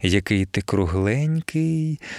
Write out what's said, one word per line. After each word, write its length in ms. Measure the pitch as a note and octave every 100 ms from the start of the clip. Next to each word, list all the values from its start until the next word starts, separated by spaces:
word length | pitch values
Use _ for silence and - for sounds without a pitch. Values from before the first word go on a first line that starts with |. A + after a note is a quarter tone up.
«Який 440 | F#2 G2 F#2+ G2+ F#2+
ти 140 | -
кругленький!» — 1400 | - G2 F2+ F#2+ G2 B2+ D#3 D#3+ - D#3+ D#3+ D#3+ D#3 D3+ -